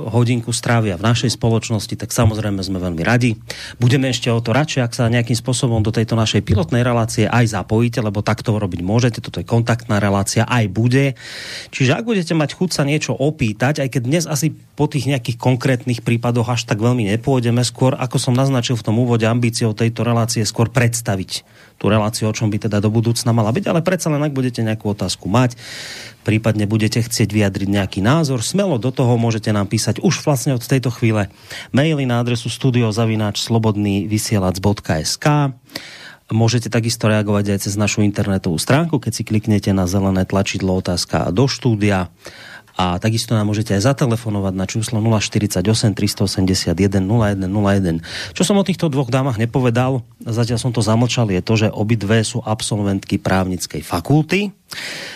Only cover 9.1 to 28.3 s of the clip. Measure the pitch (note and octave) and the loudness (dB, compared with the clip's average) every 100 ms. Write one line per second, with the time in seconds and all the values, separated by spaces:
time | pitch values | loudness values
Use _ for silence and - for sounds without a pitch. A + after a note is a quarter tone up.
9.1 | - - - - A#2 A#2 A#2 - G#2 G2+ | -2 -8 -10 -2 0 2 -2 0 0 2
10.1 | G2 G2 A2+ G#2 B2 G#2+ G2+ B2 C3+ C#3 | 0 0 0 0 0 0 2 2 4 2
11.1 | B2+ - - - - - - B2 F3 A#3 | -2 -12 -14 -14 -14 -10 0 2 2 0
12.1 | G3+ E3 E3 C#3+ - F#3 - C#3 D3+ - | -2 0 0 0 -2 -2 0 0 0 -2
13.1 | A#2+ C#3+ D3+ A2+ G#2 B2+ D3 C3+ C3+ A#2+ | -2 -2 0 -2 0 0 0 -2 -2 0
14.1 | E3+ D#3+ C#3+ D#3 - - - D3 C3+ B2+ | 0 0 -2 -2 -4 -8 -2 -2 0 -2
15.1 | C3+ B2 A#2 B2+ B2+ C#3 B2 B2+ A#2 - | -2 -2 -2 0 2 0 0 -2 -2 0
16.1 | A#2 A#2+ A#2+ A#2 A#2 - G2+ A#2+ B2 G2 | 0 0 0 0 -2 -2 0 2 2 0
17.1 | A#2+ C#3 C3 A#2 A#2+ B2 - C3 - B2 | 0 0 2 2 0 0 0 0 0 -2
18.1 | B2+ - B2 C3+ C3 A#2+ A2+ - A2 B2+ | -2 0 2 2 0 0 -2 0 0 2
19.1 | A#2 A2 A#2+ A#2 A#2 A2+ G#2 A#2 A#2 A#2 | 2 2 2 0 0 -2 0 0 0 0
20.1 | A#2 A2+ A#2+ G#2 - A2+ B2 A#2 - - | 0 0 -2 -2 0 0 2 2 0 -2
21.1 | F#2+ - - - - - - G#2 A2 G#2+ | -4 -4 -10 -12 -20 -20 -4 0 2 0
22.1 | - A2 G#2+ G#2+ G#2 G#2+ G#2 G#2+ A#2 A#2 | -2 -4 0 -2 -2 -2 0 2 2 2
23.1 | A#2 A#2+ A#2 G#2 B2 - E3+ E3+ F#3 E3 | 0 0 2 2 0 0 0 0 0 0
24.1 | C#3+ D3+ C3+ B2+ A#2+ A2 A2+ G#2 G2+ F#2 | 0 0 0 -2 -2 -2 -2 -4 -2 -4
25.1 | - F2 A#2 B2 - - - - - - | -4 0 2 2 -2 -14 -14 -14 -14 -16
26.1 | - - A2 A2+ G#2+ G2+ A2 G#2+ A#2+ A#2 | -6 0 0 2 0 0 2 2 0 -2
27.1 | - G2 G#2+ G2 F#2+ G2 G2+ F#2+ - G#2 | -2 -2 0 0 0 -2 0 -2 0 2
28.1 | E3 C#3+ | 2 0